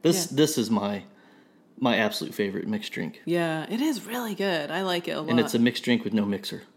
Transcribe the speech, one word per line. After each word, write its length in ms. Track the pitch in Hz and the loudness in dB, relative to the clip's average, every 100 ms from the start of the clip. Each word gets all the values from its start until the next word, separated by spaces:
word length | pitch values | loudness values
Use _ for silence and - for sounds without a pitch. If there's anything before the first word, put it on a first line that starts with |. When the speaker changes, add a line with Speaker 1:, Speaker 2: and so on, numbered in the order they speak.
Speaker 1:
This, 260 | 160 170 - | 4 2 0
Speaker 2:
Yeah. 60 | 135 | 2
Speaker 1:
this 200 | 151 - | 2 2
is 140 | 107 | 2
my, 320 | 107 101 101 - - - - _ _ _ - | 0 0 -4 -8 -20 -20 -20 _ _ _ -2
my 180 | 127 107 | 2 4
absolute 380 | 107 - - | 2 0 -6
favorite 320 | - 101 95 - | -2 -2 -2 -4
mixed 260 | 151 - | -4 -6
drink. 280 | - - - - | -6 -6 -6 -2
Speaker 2:
Yeah, 400 | 170 165 160 151 | 0 0 -2 -4
it 120 | 226 | -2
is 260 | 302 240 190 | 0 -2 -4
really 280 | 240 226 | -6 -6
good. 360 | 196 196 170 147 | -2 -2 -2 -2
I 120 | 165 | -2
like 240 | 190 175 175 | 0 -2 -2
it 40 | |
a 80 | 151 | -4
lot. 100 | 151 | 0
Speaker 1:
And 80 | 120 | 2
it's 140 | 113 | 2
a 40 | 120 | 4
mixed 240 | 120 104 | 4 2
drink 200 | - 117 | 0 0
with 80 | 107 | 2
no 100 | 107 | 0
mixer. 380 | 101 98 - - - | 0 -2 -4 -10 -12